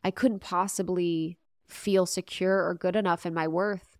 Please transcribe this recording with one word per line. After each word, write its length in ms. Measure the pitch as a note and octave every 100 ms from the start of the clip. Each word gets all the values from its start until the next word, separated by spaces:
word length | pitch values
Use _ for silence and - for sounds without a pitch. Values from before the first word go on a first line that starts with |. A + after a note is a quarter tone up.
I 80 | F#3+
couldn't 280 | F#3+ B3+ G3+
possibly 960 | - F3+ G3 - F3+ F#3 F3 E3 D#3+ F3 _ _ _
feel 400 | - - F#3+ F3+
secure 600 | - - - F#3 F#3+ F3+
or 60 |
good 220 | F3 F3+ F#3+
enough 320 | G3 E3+ F3+
in 60 |
my 140 | E3 D#3+
worth 480 | E3 G#3 G3 - _